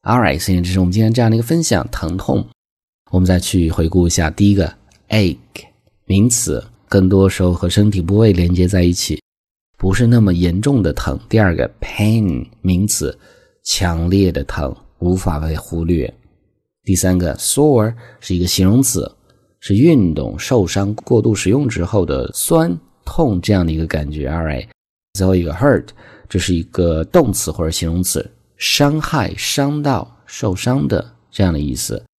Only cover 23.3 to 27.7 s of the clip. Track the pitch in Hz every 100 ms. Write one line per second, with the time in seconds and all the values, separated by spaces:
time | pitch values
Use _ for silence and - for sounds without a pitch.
23.3 | 92 - 98 82 80 80 80 73 76 67
24.3 | 82 151 62 - _ _ _ _ 98 92
25.3 | 92 85 85 143 98 - - - - -
26.3 | 92 90 87 - - 87 78 80 180 127
27.3 | 95 - 78 80